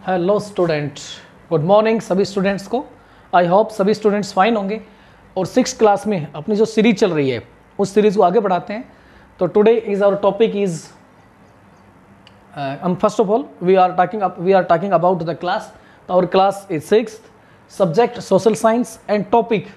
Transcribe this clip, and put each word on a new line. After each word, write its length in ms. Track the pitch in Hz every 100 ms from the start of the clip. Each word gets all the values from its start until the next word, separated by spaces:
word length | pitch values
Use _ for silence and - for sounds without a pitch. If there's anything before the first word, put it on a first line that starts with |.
| -
हेलो 320 | 185 175 208
स्टूडेंट, 520 | 196 - 175 151 147 - - - - - -
गुड 140 | 160
मॉर्निंग 360 | 160 208 220 220
सभी 240 | - 190
स्टूडेंट्स 420 | 196 202 190 196 -
को। 180 | 240 - - _ _ _
I 100 | 180
hope 260 | 175 190 220
सभी 240 | - 190
स्टूडेंट्स 380 | 208 214 202 196
फाइन 240 | - 233 226
होंगे 240 | 190 220 - - - - - -
और 100 | 180
सिक्स 260 | 254 -
क्लास 340 | - 214 202 208
में 260 | 196 147
अपनी 240 | 156 156 208
जो 80 |
सीरीज 340 | 214 226 214 196
चल 120 | 202
रही 200 | 156 135
है 120 | 117 - _ _ -
उस 160 | 196
सीरीज 220 | 214 208 196
को 60 |
आगे 180 | 180 208
बढ़ाते 320 | 202 180 170
हैं। 200 | 214 269 _ _ - - -
तो 100 | 180
today 320 | 208 214 233 214
is 100 | 196
our 180 | 202 196
topic 320 | 202 196 226
is, 180 | 196 196 160 - - _ _ _ _ - _ _ _ - _ _ - - - _ -
uh, 280 | 139 143 180
um, 100 | 180
first 240 | 214 202
of 60 | 202
all 120 | 226 285 -
we 140 | 180 190
are 180 | 180 170
talking 260 | 180 214
up, 160 | 185 190
we 140 | 175
are 140 | 190 180
talking 220 | 165 196 175
about 180 | 175 190
the 180 | 165 160
class। 220 | 175 208 - - - - -
तो 120 | 180
our 120 | 175
class 200 | 190 190 196 -
is 200 | 160 -
sixth, 280 | 233 226 - - _ _ _ _ -
subject 400 | 185 165 240 214 -
social 240 | 190 220 202
science 480 | 226 233 240 - -
and 140 | 208 -
topic 260 | 233 226 214 -